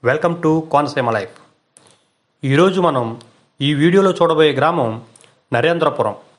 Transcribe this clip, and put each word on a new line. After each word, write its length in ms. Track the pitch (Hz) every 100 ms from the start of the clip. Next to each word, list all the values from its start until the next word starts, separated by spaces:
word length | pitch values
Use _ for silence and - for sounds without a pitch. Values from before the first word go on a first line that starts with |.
Welcome 300 | 117 147 175 170
to 80 | 165 160 160
కోనసీమ 400 | 147 143 143 120
లైఫ్. 240 | 113 98 - _ _ _ _ _ _ _ _ _ _
ఈరోజు 360 | 135 139 185 190
మనం 240 | 175 135 117 120 - _ _ _
ఈ 80 | 139 147
వీడియోలో 300 | 160 190 196
చూడబోయే 420 | 175 170 156 156
గ్రామం 360 | 135 147 170 120 113 - _ _ _ _
నరేంద్రపురం. 600 | 120 151 170 156 - 110 101 -